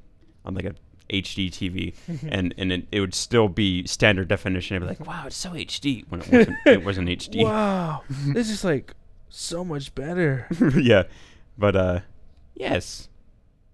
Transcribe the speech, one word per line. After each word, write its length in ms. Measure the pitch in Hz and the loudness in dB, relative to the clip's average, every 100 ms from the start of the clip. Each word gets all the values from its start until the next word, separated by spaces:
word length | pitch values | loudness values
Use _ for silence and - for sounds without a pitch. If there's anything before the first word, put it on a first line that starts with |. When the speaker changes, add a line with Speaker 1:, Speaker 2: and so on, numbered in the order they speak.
| - _ - _ - | -20 _ -20 _ -10
Speaker 1:
on, 80 | |
like, 100 | 95 | -8
a 100 | 90 - - - - | -8 -10 -20 -20 -6
H 240 | 98 - | -4 -4
D 160 | - 92 | -4 -4
T 180 | - 95 | -4 -6
V, 240 | 90 90 - - | -4 -6 -8 -12
Speaker 2:
<laughs> 180 | 156 151 | -10 -4
Speaker 1:
and, 260 | 98 87 - | -2 -2 -2
and 160 | 92 | -2
it, 140 | 90 - | -4 -2
it 100 | 101 | -2
would 140 | 95 | -2
still 340 | - - 120 107 | -4 2 4 4
be 360 | 85 98 90 90 | 2 0 0 -4
standard 420 | - 110 95 87 | 2 4 4 0
definition. 480 | 101 95 92 - 92 | -2 0 -4 -4 -6
I'd 40 | |
be 60 | 90 | -6
like, 200 | 92 80 | -10 -10
"Wow, 180 | 85 - | -10 -10
it's 100 | - | -10
so 180 | 185 | -10
H 260 | 165 - - | -8 -8 -6
D," 240 | 143 113 - | -4 -4 -8
when 140 | 85 | -10
it 100 | - | 6
wasn't, 240 | 247 214 - | 6 6 4
it 200 | 302 151 | 6 6
wasn't 240 | 95 95 87 | 4 -2 -2
Speaker 2:
<laughs> 80 | 87 | -2
Speaker 1:
H 100 | - | -4
D. 160 | 214 | 0
Speaker 2:
Wow, 600 | 226 214 208 190 165 147 - | 2 2 0 0 -4 -6 -10
Speaker 1:
<laughs> 40 | 135 143 | -6 -2
Speaker 2:
this 200 | 175 220 | -2 -2
is, 160 | 208 | -2
like, 300 | 185 135 - - - - - | -2 -2 -4 -18 -20 -20 -20
so 340 | - - 170 | -14 -10 -8
much 300 | 180 147 135 | -6 -8 -8
better. 520 | - 143 180 156 131 - | -10 -6 0 0 0 -4
Speaker 1:
<laughs> 240 | 165 156 143 | 2 4 4
Yeah, 220 | 123 101 87 - - - - - | 6 6 4 -6 -20 -20 -20 0
but, 180 | 101 95 | 2 4
uh, 240 | 92 90 - - - - - | 2 0 -6 -18 -20 -20 -20
yes, 540 | - - - - - - - - _ _ _ _ | -10 -4 -4 -4 -14 -18 -20 -20 _ _ _ _